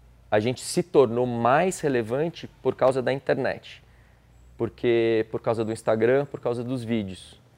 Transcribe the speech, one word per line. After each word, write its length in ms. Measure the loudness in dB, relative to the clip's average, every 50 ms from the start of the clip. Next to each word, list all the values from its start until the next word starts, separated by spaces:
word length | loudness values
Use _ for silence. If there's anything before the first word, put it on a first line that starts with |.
| -20 -20 -20 -20 -4 0
a 100 | 0 0
gente 220 | 0 0 -4 -4
se 220 | -8 -4 -4 -4 -2
tornou 420 | 2 4 4 4 4 2 0 -2
mais 540 | -2 0 0 2 2 4 4 2 0 -2 -2
relevante 680 | -2 -2 0 0 -2 -2 -2 -2 -2 -4 -6 -10 -16 -18 -18 -4
por 140 | -2 -2 0
causa 260 | 2 2 2 2 2
da 100 | 0 -2 -2
internet. 680 | -2 -2 -2 -2 0 0 -2 -4 -6 -10 -16 -20 -20 -20 _ -20 -20 -20 -20 -20 _ _ _ -20 -20 -20 -20 -6
Porque, 680 | -4 -4 -4 -4 -2 0 2 2 4 4 2 2 0 0 -2
por 80 | -6 -4
causa 220 | -2 -2 0 0 -2
do 80 | -4
Instagram, 540 | -6 -4 -2 0 2 2 4 4 4 2 0
por 140 | -2 -8 -6
causa 240 | -6 -4 -4 -4 -4
dos 200 | -6 -6 -6 -2
vídeos. 560 | -2 -2 -2 -2 -4 -8 -14 -16 -20 -20 -20 _ _ _